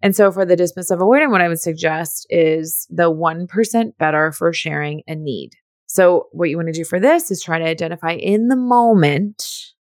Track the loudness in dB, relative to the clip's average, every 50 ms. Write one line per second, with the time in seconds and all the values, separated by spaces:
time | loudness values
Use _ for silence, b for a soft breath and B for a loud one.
0 | 2 0 4 6 4 4 4 2 2 2 4 2 2 -2 -2 -6 -4 -4 -2 0
1 | 4 4 4 4 4 4 4 2 2 2 0 -2 -4 -6 -6 -2 -2 -2 -2 -2
2 | -6 -8 -8 -12 -10 _ 0 2 4 4 2 0 -2 -6 -8 -10 -10 _ -2 0
3 | 0 0 2 0 -2 -4 -4 -4 -10 -8 -2 -2 -2 0 0 -2 -2 -2 -4 _
4 | -2 0 2 2 0 0 -2 -2 -2 -2 -2 -2 -6 -6 -6 -6 -6 -6 -8 -10
5 | -10 -12 -12 -10 -8 -8 -8 -8 -10 -14 _ _ _ _ _ _ _ _ 0 4
6 | 4 6 4 4 0 -2 -6 -4 -4 -2 -2 -4 -6 -6 -6 -8 -8 -4 -4 0
7 | 2 4 2 2 0 -2 -8 -8 -6 -4 -4 -2 -2 -2 -4 -4 -6 -8 -8 -6
8 | -4 -4 -4 -4 -2 0 0 2 2 2 0 0 2 2 2 4 4 4 4 4
9 | 4 4 2 0 -2 -4 -6 _ -14 -12 -12 -14 -16 -20 _ _